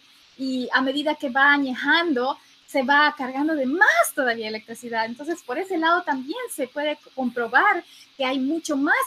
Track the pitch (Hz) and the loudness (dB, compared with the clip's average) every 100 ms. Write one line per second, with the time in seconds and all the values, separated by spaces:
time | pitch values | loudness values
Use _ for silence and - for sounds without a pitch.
0 | - _ _ - 262 254 247 254 262 277 | -20 _ _ -10 -6 -4 -2 0 0 -2
1 | 285 302 285 247 285 285 269 233 277 320 | -2 -4 -2 2 4 4 2 -2 0 2
2 | 339 247 254 302 _ _ _ 285 254 285 | 2 0 -2 -4 _ _ _ -2 4 4
3 | 294 294 254 262 302 311 254 320 427 659 | 4 2 -4 -2 0 0 0 4 4 4
4 | 622 - 254 226 214 214 220 226 240 226 | 2 0 -2 -2 -4 -8 -10 -14 -8 -4
5 | 226 247 294 339 - 262 381 349 320 349 | -4 -6 -8 -8 -6 -6 -4 -2 2 2
6 | 349 269 262 453 480 - 254 294 294 294 | 0 -4 -4 -8 -8 -6 -6 -4 -4 -4
7 | - - 254 240 226 254 392 359 - - | -10 -6 -4 -4 0 2 4 2 -4 -16
8 | - - 254 277 262 320 - 277 294 466 | -20 -6 -4 -2 -2 -2 -2 -2 2 2